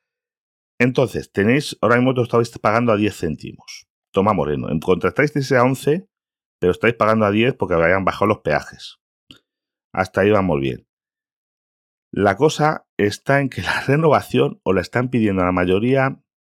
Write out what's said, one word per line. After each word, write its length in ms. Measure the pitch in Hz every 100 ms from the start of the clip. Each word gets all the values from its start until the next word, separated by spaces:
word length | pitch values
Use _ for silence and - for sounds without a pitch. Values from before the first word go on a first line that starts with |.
| _ _ _ _ _ _ _ -
Entonces, 540 | 123 131 120 78 -
tenéis, 460 | - 101 139 - -
ahora 160 | 107 120
mismo 160 | 127
lo 100 | 123
estabais 280 | 113 117 113 -
pagando 340 | 110 110 120
a 40 | 104
diez 200 | 104 -
céntimos. 720 | 85 69 - - - - _ _ _
Toma 220 | - 202
Moreno, 340 | 85 71 69 -
en, 120 | 78
contratáis 680 | - 90 92 - 143 147 135
a 100 | 127
once, 480 | 123 131 - 170 - _ _ _ _ _
pero 120 | 90
estáis 200 | - 113
pagando 320 | 117 107 110
a 60 | 104
diez 240 | 104 120
porque 180 | 135 92
habían 320 | 85 82 95
bajado 220 | 92 - 104
los 140 | 104
peajes. 600 | - 71 - - - - _ _ _ - _ _ _ _ _
Hasta 260 | 90 95 -
ahí 100 | 101
vamos 300 | 104 92 73
bien. 260 | 67 62 _ _ _ _ _ _ _ _ _ _ _ _ _
La 240 | - 101 98
cosa 500 | 151 - 151 - _ -
está 420 | 101 - - 139
en 80 | 135
que 140 | -
la 180 | 90 -
<laughs> 60 | -
renovación 720 | 143 160 110 - 123 139 -
os 120 | -
la 80 | 95
están 260 | 87 120 127
pidiendo 320 | 127 107 95
a 60 | 90
la 60 |
mayoría 680 | 90 92 95 123 135 135 - _ _